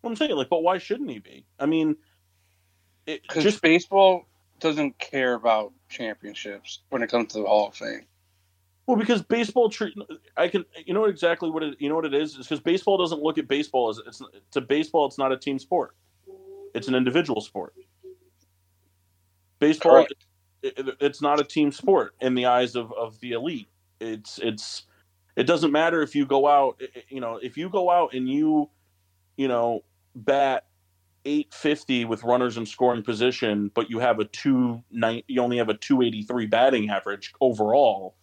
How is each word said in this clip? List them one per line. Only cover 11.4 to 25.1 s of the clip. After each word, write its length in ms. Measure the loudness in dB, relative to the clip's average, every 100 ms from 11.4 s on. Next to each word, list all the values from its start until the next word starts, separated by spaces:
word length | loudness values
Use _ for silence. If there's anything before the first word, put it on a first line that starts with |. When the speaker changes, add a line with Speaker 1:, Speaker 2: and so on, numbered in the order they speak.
| -4
Speaker 1:
what 140 | -4
it, 160 | -6 -6
you 80 | -4
know 80 | -2
what 80 |
it 100 | -2
is? 240 | -2 -4 -8
It's 80 | -10
'cause 140 | -6
baseball 360 | -2 0 2 0
doesn't 240 | 0 -2
look 180 | -2 -4
at 100 | -2
baseball 420 | -2 -2 -2 -2
as, 100 | -4 -14
it's, 160 | -18 -20 -20 _
to 80 | -6
baseball, 460 | 0 0 2 0 0
it's 120 | 0
not 140 | -2
a 40 | -2
team 220 | -4 -6
sport. 380 | -4 -4 -4 _ _ _ -20 -20 -20 -20 -12
It's 120 | -10 -2
an 80 |
individual 460 | 0 2 0 0 -4
sport. 340 | -6 -12 -14 -18 -20 _ -20 -20 _ _ _ _ _ _ _ _ _ _ _ _ _ _
Baseball, 340 | 2 4 8
Speaker 2:
Correct. 220 | 8 8 0 _ _ _ _
Speaker 1:
it, 160 | -10 -6
it, 180 | -8 -2
it's 200 | -2 0
not 200 | 0 0
a 40 |
team 280 | 0 0 0
sport 420 | 0 2 2 2 _
in 160 | -2 0
the 100 | 2
eyes 300 | 2 2 -4
of, 160 | -8
of 260 | -8 -8 -8
the 140 | -8
elite. 360 | -6 -6 -8 -12 _ _ _
It's, 400 | -10 -10 -12 -8
it's, 460 | -6 -6 -10 -16 -18 _ _